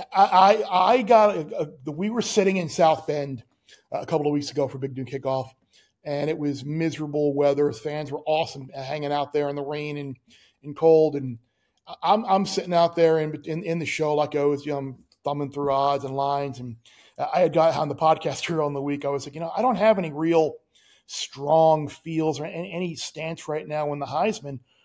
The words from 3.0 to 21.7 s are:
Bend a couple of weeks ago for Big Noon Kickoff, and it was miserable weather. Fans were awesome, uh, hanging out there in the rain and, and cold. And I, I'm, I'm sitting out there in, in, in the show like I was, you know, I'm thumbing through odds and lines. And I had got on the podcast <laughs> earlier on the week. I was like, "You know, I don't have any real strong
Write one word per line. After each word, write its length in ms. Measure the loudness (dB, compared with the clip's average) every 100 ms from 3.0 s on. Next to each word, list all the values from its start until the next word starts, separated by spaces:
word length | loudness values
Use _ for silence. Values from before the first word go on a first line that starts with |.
| -2
Bend 380 | -4 -6 -8 -14 _ _ -20 _
a 160 | -10 -4
couple 180 | -2 0
of 80 |
weeks 160 | -2 -2
ago 180 | -4 -4
for 120 | -4
Big 180 | -10 -8
Noon 80 | -10
Kickoff, 460 | -6 -4 -4 -4 _ _ _ _ _
and 240 | -8 -4 -4
it 120 | -4
was 260 | -4 -6 -6
miserable 720 | -4 -4 -4 -4 -2 0 2
weather. 360 | 2 2 0
Fans 400 | -2 -8 -8 -8
were 120 | -6 -2
awesome, 460 | -2 -2 -8 -14 -12
uh, 60 |
hanging 300 | -10 -6 -4
out 200 | -2 -2
there 160 | -2 -2
in 80 | -4
the 60 |
rain 340 | -6 -6 -6 -8
and, 200 | -8 -12 _ _ _ _
and 120 | -16 2
cold. 400 | 6 8 6 2
And 220 | -6 -10 _ _ _ _ -20
I, 60 | -4
I'm, 240 | 2 2 4
I'm 200 | 2 2
sitting 260 | -4 0
out 220 | 2 4 4
there 240 | 4 4
in, 200 | 0 -6
in, 200 | -8 -6
in 140 | -4 -4
the 80 | -4
show 300 | -2 0 0
like 200 | 0 2
I 80 |
was, 220 | 2 0 -2
you 60 |
know, 80 | -6
I'm 240 | -6 -12 _ _
thumbing 280 | -6 -4 -4
through 200 | -4 0
odds 320 | 2 2 0
and 120 | -2 -2
lines. 420 | -2 -2 -4 -8
And 200 | -12 -14 _ _ _ -8
I 220 | -4 0
had 120 | 2
got 220 | 4 4 2
on 140 | -2
the 60 | 0
podcast 540 | 2 2 0 -6 -4
<laughs> 0 |
earlier 140 | -2
on 100 | -2
the 80 | -2
week. 240 | -4 -4 -2
I 40 |
was 180 | -4 -6
like, 80 | -10
"You 60 |
know, 100 | -8 -2
I 60 |
don't 140 | 0 4
have 240 | 4 4
any 120 | 0
real 440 | -2 2 4 2 -2 _ _ _ _ -14
strong 760 | -10 -10 -8 2 4 6